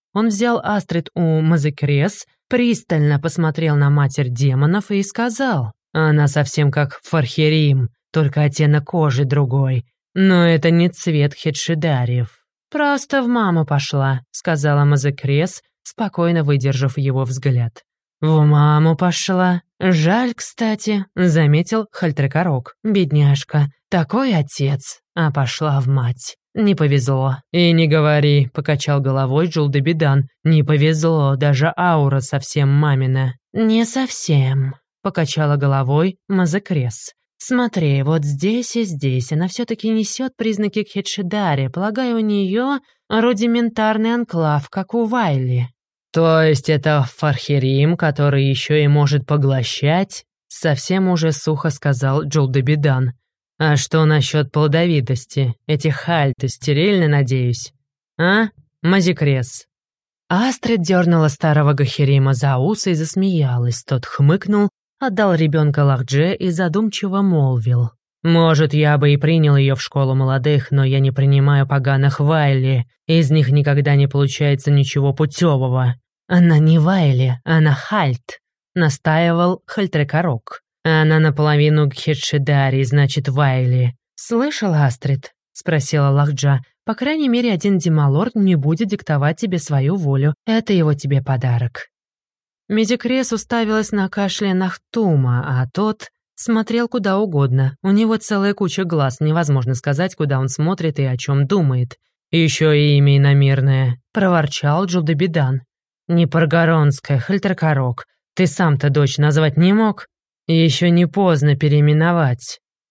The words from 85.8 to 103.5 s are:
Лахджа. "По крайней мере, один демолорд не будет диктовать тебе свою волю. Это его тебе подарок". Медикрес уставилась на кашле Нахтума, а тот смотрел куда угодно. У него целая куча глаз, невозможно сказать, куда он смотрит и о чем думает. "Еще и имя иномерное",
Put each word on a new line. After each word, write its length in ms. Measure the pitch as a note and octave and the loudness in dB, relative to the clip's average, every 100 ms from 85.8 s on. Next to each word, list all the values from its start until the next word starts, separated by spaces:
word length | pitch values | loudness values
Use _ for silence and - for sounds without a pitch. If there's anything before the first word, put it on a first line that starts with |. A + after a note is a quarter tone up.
| C#3 D3+ C#3+ | 0 0 2
Лахджа. 520 | C#3 D3 C3+ C#3 C3+ - _ - | 2 0 0 0 0 -4 _ -8
"По 80 | |
крайней 360 | A3 B3+ D#4 C#4 | -6 -4 -2 0
мере, 240 | A#3+ A#3+ | 0 0
один 240 | F3+ G3+ F#3+ | 0 0 0
демолорд 580 | E3 D#3 C#3+ C#3+ A#3 A3 | 0 2 2 0 0 0
не 200 | F#3+ E3 | 2 2
будет 340 | C#3 D#3+ G#3+ | 0 -2 -2
диктовать 480 | G3+ - D3 C#3+ E3 | -4 -4 -2 -2 -2
тебе 220 | G#3 F3 | -4 -4
свою 360 | - C#3 C#3 G3 | -2 -2 0 -2
волю. 380 | D3 C3+ C#3+ D3 - | -2 0 0 -2 -2
Это 280 | A3+ A3+ | -2 0
его 200 | F#3+ D#3 | 0 2
тебе 280 | D3 C3+ C#3 | 0 0 -2
подарок". 640 | C3+ C3 B2+ A#2+ A#2+ - - _ _ _ _ _ _ _ - | -2 -2 0 -2 -4 -8 -18 _ _ _ _ _ _ _ -4
Медикрес 640 | G#3+ A3 A#3+ B3 C4 B3+ | -2 0 0 -2 -2 -2
уставилась 600 | A3 - A#3 G#3+ A3 G#3+ | -4 -4 -2 0 -2 -2
на 180 | G#3 F#3+ | -2 -2
кашле 440 | - G3 - G3 | -2 -4 -2 -2
Нахтума, 1080 | F#3 F#3 - _ A#3 G3+ D3 B2+ B2 C3+ B2+ | 0 -2 -6 _ -2 0 2 2 0 -2 -2
а 60 | B2+ | -2
тот 360 | - G#3+ G#3+ - _ _ - | -2 -4 -4 -12 _ _ -8
смотрел 520 | - A3+ A3 A#3 A#3+ | -2 -2 0 -2 -2
куда 300 | A#3+ G3 F#3+ | -2 -2 0
угодно. 600 | G#3+ D3 C3+ C3 C3+ C#3 | 0 0 0 2 0 -2
У 80 | F#3+ | 0
него 260 | G3+ A3 A3 | 2 2 0
целая 360 | - G3+ G3+ | -2 -2 0
куча 320 | G3+ F#3 - F3+ | 0 -4 -2 -2
глаз, 340 | E3 C3+ B2 | 0 -2 -2
невозможно 560 | D3+ D#3 C#3 C3+ A#2+ B2+ | 0 0 0 0 0 -4
сказать, 400 | - C#3+ F#3 - | -2 -2 -2 -2
куда 240 | D3+ C3+ | -2 -2
он 80 | C3+ | -2
смотрит 520 | - D#3 F#3+ D#3+ C#3+ | -2 -2 -2 -4 -2
и 40 | |
о 140 | C3+ B2+ | -2 -2
чем 300 | - C#3 C#3 | -2 0 2
думает. 500 | G3+ D3+ B2+ B2 - _ _ _ | 2 2 0 -4 -8 _ _ _
"Еще 400 | E3+ D#3+ - D#3 | 0 2 2 2
и 260 | D3 D3 C#3+ | 4 4 4
имя 200 | C#3 C#3 | 4 4
иномерное", 800 | C#3+ C#3 C#3 | 4 4 4